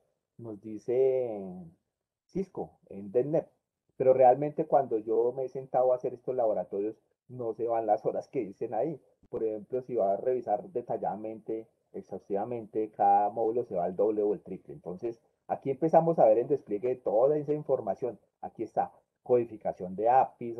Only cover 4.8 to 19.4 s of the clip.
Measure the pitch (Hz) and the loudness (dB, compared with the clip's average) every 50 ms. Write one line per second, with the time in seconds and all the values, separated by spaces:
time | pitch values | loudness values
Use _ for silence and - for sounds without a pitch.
4.8 | 135 120 120 110 104 110 110 113 117 123 127 135 131 123 - 135 131 131 - 131 | 2 2 -2 -4 -2 0 0 2 2 0 -2 -2 -8 -8 -8 -10 -10 -4 0 2
5.8 | 127 127 127 123 - 127 123 120 _ - 127 127 117 110 101 92 92 - - 98 | 2 2 2 0 -2 -6 -8 -6 _ -6 -2 0 0 0 0 0 -4 -4 -6 -4
6.8 | 101 110 110 - _ _ _ _ _ _ 123 127 123 113 110 - 113 117 117 113 | -4 -4 -6 -10 _ _ _ _ _ _ -12 -8 -8 -8 -6 -4 -4 -2 -2 -2
7.8 | 113 107 104 107 - 127 98 95 - - - 139 110 95 - _ 117 110 117 107 | 2 2 0 2 0 -2 -4 -4 -8 -6 -6 -6 -6 -6 -6 _ -8 -4 -2 -2
8.8 | 127 160 156 127 _ _ _ _ _ _ - 120 113 110 107 107 101 _ 127 127 | -2 -2 -4 -8 _ _ _ _ _ _ -6 -4 -4 -4 -4 -6 -8 _ -6 -6
9.8 | 127 - 123 113 98 98 98 - - 127 127 123 - - 104 104 90 95 - 123 | -6 -4 -2 0 2 2 0 0 0 -2 -2 -2 0 -2 -2 -2 -4 -6 -8 -8
10.8 | 120 - 120 104 98 85 90 104 107 110 110 107 - - 113 113 113 _ _ _ | -6 -4 -6 -4 -4 -6 -6 -6 -8 -10 -12 -12 -8 -8 -8 -8 -8 _ _ _
11.8 | _ _ - 98 98 - 101 92 - _ 101 98 104 120 123 117 110 98 - 110 | _ _ -14 -14 -12 -10 -14 -14 -8 _ -4 -4 -2 -4 -6 -8 -8 -6 -4 -4
12.8 | 110 107 - - 104 101 101 101 104 104 113 117 113 110 117 123 113 - 98 90 | -4 -4 -2 2 4 6 6 6 4 2 0 0 0 0 0 0 -2 -2 -2 -2
13.8 | 87 92 92 90 101 107 107 107 104 104 101 85 - - 92 90 - - 71 76 | -2 -2 0 2 2 2 2 2 2 0 0 -2 -4 -12 -12 -12 -12 -16 -18 -14
14.8 | - 85 90 92 120 117 117 - _ _ _ _ _ - - - - 135 135 - | -12 -12 -10 -8 -8 -8 -8 -10 _ _ _ _ _ -6 -6 -4 -2 -4 -2 0
15.8 | 160 160 185 165 165 165 165 165 139 110 107 113 123 139 147 135 - - 104 101 | 0 4 6 6 6 6 4 6 6 6 6 6 4 2 -2 -2 -2 -6 -6 -2
16.8 | 107 123 127 - _ 104 95 110 123 143 151 151 147 147 147 151 147 - 135 123 | -2 -2 -4 -2 _ 0 2 4 4 4 4 0 0 -2 -4 -4 0 -2 -2 -2
17.8 | 113 101 95 - 131 120 107 - _ _ _ _ - - - - 110 - - 113 | -2 -6 -6 -4 -6 -8 -8 -10 _ _ _ _ -14 -14 -8 -8 -10 -4 -2 -2
18.8 | - - - _ _ _ _ _ _ - 127 123 | -2 -2 -6 _ _ _ _ _ _ 2 2 2